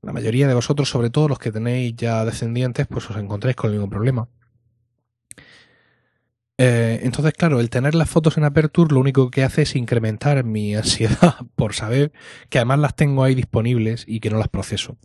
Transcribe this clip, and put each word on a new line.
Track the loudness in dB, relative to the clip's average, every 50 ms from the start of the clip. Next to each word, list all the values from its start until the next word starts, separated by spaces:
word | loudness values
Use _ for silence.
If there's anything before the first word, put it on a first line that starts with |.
| -14
la | -10
mayoría | -8 -6 -4 -2 0 2 2 2
de | 2
vosotros, | 2 0 0 0 0 0 0
sobre | 0 -2 -2 0
todo | 0 2 0 2
los | 0 -2
que | -4 -6
tenéis | -6 -4 -2 -2 -2 -2 -2 -4 -4
ya | -4 -4 -2 0 0 -2
descendientes, | -2 -4 -4 -4 -4 -2 -2 -2 -2 -2 -4 -4 -4
pues | -4 -8 -8 -6
os | -8
encontréis | -8 -6 -6 -6 -4 -2 -2 -2
con | -2 -2 -2
el | -2 -2
mismo | -4 -4
problema. | -4 -2 0 0 0 0 -4 -8 _ _ _ _ _ _ _ _ _ _ _ _ _ _ _ _ _ _ _ _ -20 -20 -20 -20 -20 -20 _ _ _ _ _ _ _ _ _ _ _ _ _ _ _ _ _ _ _ 2
Eh, | 2 4 4 4 2 0 0 -2 -4
entonces, | -4 -2 0 0 -2 0
claro, | 0 0 2 2 2
el | 0 0
tener | -2 -2 0 0 2
las | 0 0 0
fotos | 2 2 2 2 2 2
en | 2
Aperture | 2 2 2 2 2 2 2 2 4 4
lo | 4
único | 2 4 4 2 2 2
que | 2 0 0
hace | 0 0 0 0
es | 0 0
incrementar | -4 -2 0 0 0 0 -2 -2 -2 0 0 0 0 0
mi | -2 -2 -2 -2 -2 -2
<laughs> |
ansiedad | -2 -2 -2 -2 0 0 0 4 6 6 4 4 2 -6 -8 -4
por | -4 -4 -4 -4
saber | -6 -4 -2 0 0 0 0 -2 -8 -20 -20 -20 -20 -10 _
que | 0 0
además | 2 2 2 2
las | 2 0 0
tengo | 2 0 2 2 2 2
ahí | 2 2
disponibles | 0 0 -2 0 0 0 2 0 0 0 -2 -2 -6 -6
y | -8 -6 -6
que | -4 -2
no | 0 0
las | -2 -2
proceso. | -4 -6 -6 -6 -6 -8 -8 -10 -14 -18